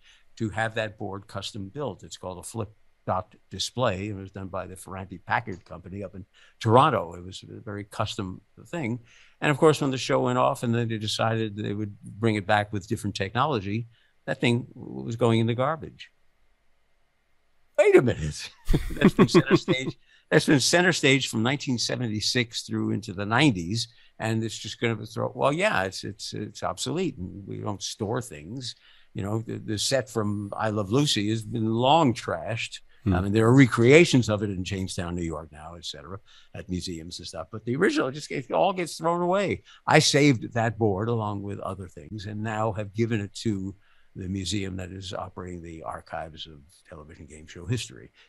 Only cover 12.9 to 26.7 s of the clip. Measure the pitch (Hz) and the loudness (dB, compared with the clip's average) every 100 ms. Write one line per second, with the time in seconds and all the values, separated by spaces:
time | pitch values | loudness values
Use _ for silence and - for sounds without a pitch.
12.9 | 107 104 98 95 113 147 127 95 110 120 | -4 -4 -4 -4 0 0 0 -2 -4 -6
13.9 | _ _ _ - - 131 120 135 - - | _ _ _ -8 -2 2 0 -2 -12 -14
14.9 | 131 131 117 120 113 113 120 135 156 85 | -12 -8 0 2 4 2 0 -2 -4 -10
15.9 | - - _ _ _ _ _ _ _ _ | -16 -20 _ _ _ _ _ _ _ _
16.9 | _ _ _ _ _ _ _ _ - 403 | _ _ _ _ _ _ _ _ 4 8
17.9 | 381 127 87 78 - - - - - - | 8 6 2 -4 -6 -12 -8 2 4 2
18.9 | - 180 - - 120 - - - 139 - | 4 6 8 8 8 6 4 2 -2 -2
19.9 | - _ _ _ 160 - 151 - 175 180 | -8 _ _ _ 2 6 4 4 4 4
20.9 | 160 143 135 - 110 117 143 - 120 - | 4 4 4 2 0 0 0 -2 -2 -2
21.9 | 123 123 107 - 127 117 - - 110 110 | -2 -2 -2 0 0 -2 -4 -6 -4 -2
22.9 | 110 98 92 101 117 151 92 85 113 - | -2 -4 -8 0 4 4 2 -2 -4 -6
23.9 | - - - 110 110 110 - 107 - 120 | -12 -20 -8 -4 -2 -4 -6 -12 -4 -2
24.9 | 110 110 117 117 - 135 151 208 117 95 | -2 -6 -6 -6 -2 0 2 0 0 -2
25.9 | - 110 101 - 110 107 - 85 | -4 -10 -10 -10 -8 -10 -6 -6